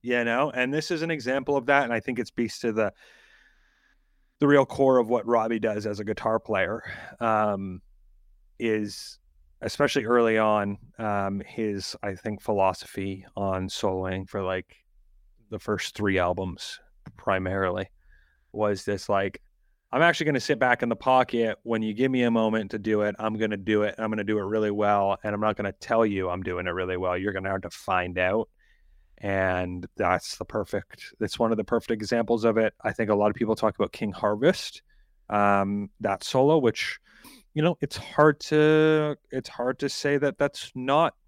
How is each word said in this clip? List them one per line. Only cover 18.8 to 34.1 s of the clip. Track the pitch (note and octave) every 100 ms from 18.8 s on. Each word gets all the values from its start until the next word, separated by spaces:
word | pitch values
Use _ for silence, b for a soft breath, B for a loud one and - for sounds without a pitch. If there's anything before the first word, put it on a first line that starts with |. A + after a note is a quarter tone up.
this, | - G2 -
like, | G2 G2 - _ _ _ _ _
"I'm | B2+
actually | E3+ E3+ D3+
gonna | C#3
sit | - C3+
back | B2+ B2
in | A#2+
the | A2+
pocket. | - C3 B2 A#2 A2+ G#2+
When | A2+ A2+
you | A2
give | G#2 C3
me | C3
a | A#2+
moment | A#2 A2 A2 G2
to | A2
do | G#2 G#2+
it, | G#2 G2
I'm | A2 G#2+
gonna | A2 G2+
do | F#2+ G#2+
it, | G#2 -
and |
I'm | A2
gonna | G#2+
do | G2+ G#2+
it |
really | G2 A2 G#2+
well, | G2+ G#2 G2+ G2 G2
and | G#2+
I'm | G#2
not | G#2+ G2+
gonna | G2+
tell | - - A2+ A2
you | G2 F#2
I'm | F2+
doing | F#2 F2+ F2+
it |
really | F2 F#2 F2+
well. | F2+ F2+
You're | G2
gonna | F#2+ F#2+
have | F#2+
to | F2+
find | - - F#2 F2+ F2+
out." | F2+ G#2+ A2 _ _ _ _ _ _ _
And | G2+ G2 F#2+ F#2 F2+ F2+ F2+ -
that's | F#2 F2+ - -
the |
perfect, | - A2 F#2+ G2+ - - - _
it's | G#2+ -
one | A2+
of | A2
the |
perfect | G2+ A#2 -
examples | A2 G#2 A#2 A2 A#2
of | A2+ A2
it. | A2 _
I | G#2+
think | - G#2+
a | G#2
lot | G#2
of |
people | G#2 A2 A2
talk | A2
about | - G2
King | - G#2+